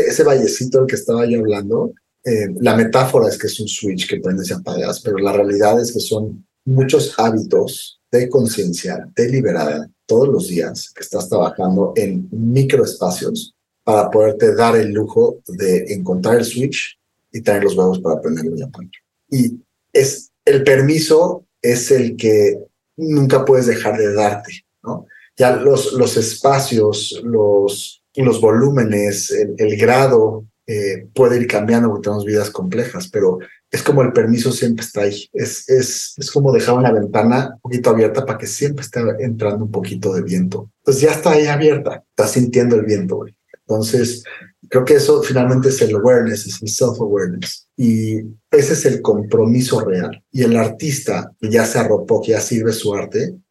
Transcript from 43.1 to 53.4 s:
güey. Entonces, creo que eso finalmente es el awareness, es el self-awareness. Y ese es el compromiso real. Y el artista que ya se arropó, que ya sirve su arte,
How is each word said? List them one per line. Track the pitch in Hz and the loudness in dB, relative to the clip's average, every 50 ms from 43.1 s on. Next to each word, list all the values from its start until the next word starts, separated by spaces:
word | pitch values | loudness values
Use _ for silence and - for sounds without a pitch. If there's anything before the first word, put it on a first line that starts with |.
| 92 | -6
güey. | - - - - _ _ _ _ - _ - | -6 -8 -12 -18 _ _ _ _ -16 _ -6
Entonces, | 110 110 107 110 - 123 117 113 - - - - - - - - _ _ _ - | -4 -4 -2 0 0 0 0 0 -4 -10 -14 -18 -20 -20 -20 -20 _ _ _ 0
creo | - 127 127 | 0 2 4
que | - 151 | 6 4
eso | 139 139 143 151 - - | 4 6 4 2 2 2
finalmente | - 131 127 123 127 131 127 131 135 | 0 0 0 2 2 2 2 2 2
es | 127 - | 2 2
el | - 107 107 | 0 0 2
awareness, | 101 104 123 127 123 113 113 107 104 - | 2 4 4 4 4 4 0 -4 -6 -8
es | 92 - - | -10 -12 -10
el | 110 107 | -8 -6
self-awareness. | - - 127 120 113 - 113 101 101 98 92 90 90 90 90 - - - _ _ _ - | -4 -2 -2 -2 -2 -2 -4 -2 -2 -2 -2 -2 -6 -8 -10 -10 -12 -14 _ _ _ -2
Y | 123 117 113 110 110 110 110 110 113 110 113 - _ - | 0 2 2 2 0 -2 -4 -6 -6 -10 -16 -18 _ 2
ese | - 147 135 135 170 | 4 4 4 4 0
es | - - | 0 0
el | 135 120 117 | 0 -2 0
compromiso | - - 104 104 104 - 113 113 110 113 120 127 123 - - 110 | 0 0 0 0 0 0 2 2 4 4 2 2 2 0 0 -2
real. | - 104 92 90 87 80 - - _ _ | 0 -2 -2 -2 -4 -6 -10 -14 _ _
Y | - 131 127 | -4 0 0
el | 113 117 | 2 2
artista | 113 113 110 110 - 165 156 135 - - - 104 - - - _ - | 2 0 -2 -4 -6 -6 -6 -6 -4 -4 -6 -6 -6 -6 -10 _ -8
que | - 107 | -4 0
ya | 110 117 113 | 2 2 2
se | - - 123 | 2 0 -2
arropó, | 113 107 107 98 - - 113 104 | 0 2 0 0 0 0 -2 0
que | - - | 0 0
ya | 110 101 | 0 0
sirve | - - 123 113 107 113 107 | 0 -2 -2 -2 0 -2 -2
su | - - 104 101 | -2 -4 -4 -4
arte, | 98 90 - - 113 117 - - - | -4 -6 -4 -4 -4 -4 -6 -8 -14